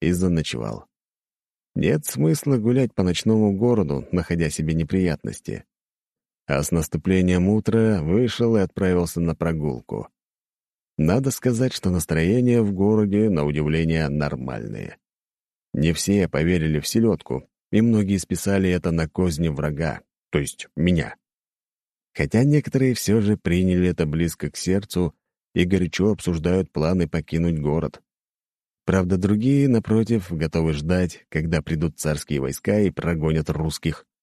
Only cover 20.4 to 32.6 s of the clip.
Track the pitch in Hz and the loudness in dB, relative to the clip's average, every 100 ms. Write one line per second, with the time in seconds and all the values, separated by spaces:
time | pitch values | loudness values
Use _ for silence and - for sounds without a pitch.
20.4 | 71 - - - 87 82 60 - _ _ | -4 -8 -12 -2 2 2 -2 -10 _ _
21.4 | _ _ _ _ _ _ _ - 71 110 | _ _ _ _ _ _ _ -4 0 2
22.4 | 139 147 - 135 131 117 - 110 101 107 | 2 2 0 0 0 0 0 2 2 0
23.4 | 90 87 92 90 90 80 78 78 85 - | 0 2 2 2 2 0 -2 0 -2 -4
24.4 | 73 - 90 98 107 92 85 - _ _ | -10 -6 -2 -2 -2 -4 -4 -6 _ _
25.4 | _ - 90 95 85 - 101 98 - 82 | _ 0 2 2 0 0 0 0 -2 -2
26.4 | 85 92 82 - 78 92 80 80 - 82 | 0 0 -2 -2 0 0 0 -4 -4 -2
27.4 | 85 78 73 80 76 - _ _ _ _ | 0 0 -2 -2 -4 -10 _ _ _ _
28.4 | _ _ _ _ - 92 90 92 98 107 | _ _ _ _ 0 0 2 0 2 2
29.4 | 127 143 139 113 - 110 110 117 90 82 | 2 2 4 2 2 0 2 -2 -2 -4
30.4 | 80 82 80 73 78 90 87 - _ 78 | -2 0 0 0 0 0 0 -4 _ -4
31.4 | 80 80 - 80 80 - 78 73 - 71 | -2 -2 -2 -2 -2 -2 -4 -4 -4 -4
32.4 | 67 - | -4 -4